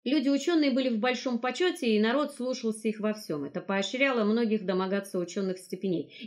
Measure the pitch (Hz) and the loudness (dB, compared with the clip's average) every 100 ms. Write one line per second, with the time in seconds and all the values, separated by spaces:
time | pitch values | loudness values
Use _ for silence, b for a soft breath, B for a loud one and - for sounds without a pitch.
0 | 240 302 254 277 302 339 285 254 262 226 | 0 2 2 2 2 2 4 2 2 0
1 | 247 247 262 240 254 262 359 349 247 214 | 0 0 -2 -2 -2 0 0 2 2 4
2 | 220 262 285 - 247 254 226 214 226 214 | 4 2 0 -2 -4 -2 -2 -2 -4 -2
3 | 214 214 - 156 143 180 180 196 196 254 | -2 -4 -4 -6 -4 -8 -4 -2 -2 0
4 | 277 247 208 226 233 214 185 185 190 196 | 2 2 2 2 2 0 0 0 0 -2
5 | 196 185 175 - 190 185 - 185 196 165 | -2 -4 -4 -4 -4 -4 -8 -6 -2 -2
6 | - B | -4 B